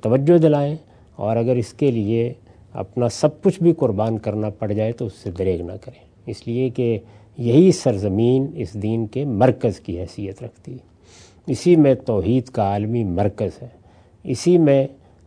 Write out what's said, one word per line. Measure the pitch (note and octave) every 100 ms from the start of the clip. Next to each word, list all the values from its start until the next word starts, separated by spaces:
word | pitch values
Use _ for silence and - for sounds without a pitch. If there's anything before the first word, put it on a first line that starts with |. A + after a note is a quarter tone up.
توجہ | A2 C3 C#3+ F3
دلائیں، | D#3 D3 C#3+ D#3 - _ _ -
اور | G#2 A2+
اگر | A#2 B2+
اس | A2
کے | - C#3+
لیے | A#2 G#2 A#2 A#2+ - - - _
اپنا | - G2+ - A#2+
سب | - D3+ D3
کچھ | G3 F3+
بھی | E3+ E3
قربان | B2+ G2+ A2+ A2
کرنا | A#2 G#2+ G#2+ G2
پڑ | G#2+
جائے | G2+ A2
تو | A#2 A#2
اس | -
سے | G2+
دریغ | F2 F#2+ F2 E2+
نہ | G2+
کریں، | - - _ _ -
اس | G#2+ -
لیے | A#2+ C3
کہ | A#2+ A#2+ A2 - - _ -
یہی | A#2 B2+ F#3
سرزمین | F3 C3+ G2+ G2+ G2 A#2+ C3 C#3+
اس | E3 G2+ A2
دین | G#2+ A2+ A2
کے | C3 C#3+ G2+
مرکز | B2+ A#2 A#2+ F#2+
کی | - F2
حیثیت | F#2+ - G2 -
رکھتی | A#2 - -
ہے۔ | C3 - _ _ - - _ -
اسی | B2 F3 E3+
میں | C#3+ A#2+
توحید | - G#2+ F2 B2+ B2
کا | -
عالمی | G2 G#2 G#2+ A#2+
مرکز | G#2 F2 G2+ - G#2+ -
ہے، | B2+ - _ _ _ _
اسی | - B2 F3 F3
میں | D3+ C#3 C3+ - _ _